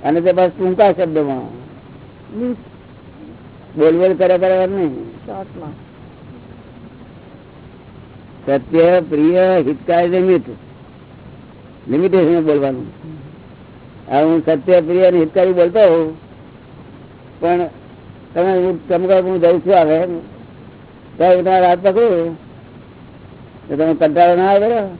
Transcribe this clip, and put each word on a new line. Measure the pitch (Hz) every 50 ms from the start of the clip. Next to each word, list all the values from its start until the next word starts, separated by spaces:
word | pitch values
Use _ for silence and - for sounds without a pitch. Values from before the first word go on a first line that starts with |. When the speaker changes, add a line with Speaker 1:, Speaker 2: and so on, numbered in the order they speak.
| -
Speaker 1:
અને | 135 151 170
તે | 170 185
બસ | 175 180 185 180 175 -
ટૂંકા | 190 185 185 180 214 202
શબ્દમાં | 175 160 185 165 156 156 151 143 135 127 120 113 113 120 131 - - - - - - - - - - - - - - 208 240 247 247 - - - - - - - - - - - - - - - - - - - - - - - - 151
બોલ | 151 160 160 170
બોલ | 180 185 185
કરે | 156 185 180 185 180
કરે | 185 185 185 185 185 185
નહીં. | 196 196 180 156 135 - - - - - -
Speaker 2:
શોર્ટમાં. | - 208 196 190 180 - 185 165 151 - - - - - - - - - - - - - - - - - - - - - - - - - - - - - - - - - - - - - - - - - - - - - - - - - - - - - - -
Speaker 1:
સત્ય, | 135 139 139 - - 160 165 165 170 180 185 165 151
પ્રિય, | 156 147 151 160 175 180 185 185 185 180 151
હિતકારી, | 131 156 131 - - 170 170 175 175
લિમિટ, | 175 185 180 190 185 160 117 127 113 - - - - - - - - - - - - - - - - - - - - - - - - - - -
લિમિટેશન | 120 147 180 190 175 190 170 151 170 170 160
બોલવાનું. | 156 151 147 139 139 131 127 107 - - - - 160 156 151 135 147 - - - - - - - - - - - - - - - -
હવે | - 139 151
હું | 160 165 165 151
સત્ય, | 160 160 143 131 185 180 175
પ્રિય | 165 156 175 180 185 185
અને | 180 175
હિતકારી | 160 156 - 190 180 190 185
બોલતો | 180 175 175 175 220
હોઉં, | 214 185 165 165 160 156 160 156 - - - - - - - - - - - - - - - - - - - - - - - -
પણ | - 170 175 175 180 156 - - - - - - - - - - - - -
તમે, | 170 175 190 190
હું, | 185 180 185 180 165 - -
તમે | 185 170 185 185
કહો | 196 185
હું | 185 185 190 180
જઉં | 165 170 175 175
છું | 156 180 196
હવે, | 180 165 151 156 160 175 180 175 165 170 - - - - - - - - - - - - - - - - - - -
તો | 165
હું | 185 185 180 180
તમારા | 185 185 185 180 180
હાથ | 175 175
પકડું | 180 196 185 214 233 233 190 170 165 170 160 156 - - - - - - - - - - - - - - - - - - - - - - - - - -
તો | 139
તમે | 139 156 160 160
કંટાળો | - 165 156 147 170 175 175 175
ના | 175 185 196
આવે? | 196 202 202 226 240 233 202 190 180